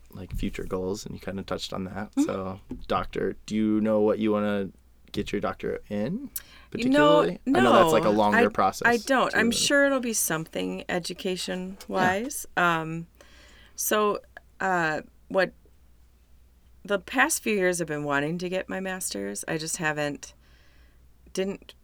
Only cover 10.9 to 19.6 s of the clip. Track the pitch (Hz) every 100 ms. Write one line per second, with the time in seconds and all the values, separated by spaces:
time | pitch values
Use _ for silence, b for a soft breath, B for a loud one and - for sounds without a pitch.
10.9 | 180 175 180 190 180 - 185 185 196 -
11.9 | 190 185 196 254 - - - 175 165 160
12.9 | 165 165 _ b b b b b - -
13.9 | 214 208 - - - - - 190 180 160
14.9 | 156 - _ - 190 180 - - _ -
15.9 | _ - _ _ - - _ _ - 190
16.9 | 202 - 254 294 - 226 208 180 175 160
17.9 | 147 147 139 151 175 180 185 - 190 190
18.9 | 185 - 202 202 202 - 160